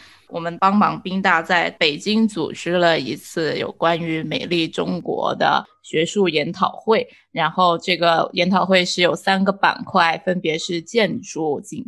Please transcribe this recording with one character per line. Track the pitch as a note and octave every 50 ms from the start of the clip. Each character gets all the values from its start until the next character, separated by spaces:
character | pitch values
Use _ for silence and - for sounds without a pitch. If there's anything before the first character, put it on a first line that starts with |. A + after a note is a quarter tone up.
| - - - _ _ _
我 | - E3+
们 | E3 E3+ E3+ -
帮 | G3 F#3+ G3
忙 | G#3 F#3+ D3+ D#3 -
宾 | - F#3+ F3+ F#3+
大 | F#3+ G3 F3 E3
在 | E3 - F#3 E3+ E3 E3+
北 | F3+ - - D#3 C#3+ E3+
京 | - G3+ G#3+ A3 A3+ G#3
组 | - E3+ D3+ -
织 | - - - E3 F3
了 | F3+ F3 E3+ D#3+ D3+
一 | C3+ A2 C3+
次 | F#3+ - - - F3 D#3+ D3 C3+ -
有 | - -
关 | - - - E3 E3+ E3
于 | E3+ E3 D#3+ D#3+
美 | D#3 D3+ D3+ - -
丽 | - F3 E3+ E3 D#3
中 | - - E3+ F3 F#3 E3+
国 | - - - - - - -
的 | - D#3 C#3+ C#3+ C#3 - - _ _
学 | _ - - D#3 E3
术 | E3+ - G#3 F#3+ F3
研 | D3+ D3+ D3 E3
讨 | F#3 - F#3+ - -
会。 | - - G#3+ A3+ G3 - - - - _ _
然 | - D#3+ D#3+ D#3+
后 | E3 F3+ F#3 F3 E3+ E3
这 | - - F3+ D#3
个 | E3+ E3+ E3 D#3+ - - -
研 | - F3 F#3
讨 | G3 F#3 F3
会 | F3+ F#3+ F#3 F3
是 | F3+ - -
有 | F3 - D3
三 | - - G3 F#3+ F#3+ G3
个 | G3
板 | G3 G3 - E3 - - -
块， | - - F#3 E3+ E3 E3 F3 -
分 | F#3+ F3+ F3+
别 | F3+ D#3+ D3+
是 | E3 - - F3 E3+
建 | E3 - - A#3 G#3+ E3+ D#3 -
筑、 | F#3 - - D3+ D#3+ D3+ C#3 -
景 | - - - - -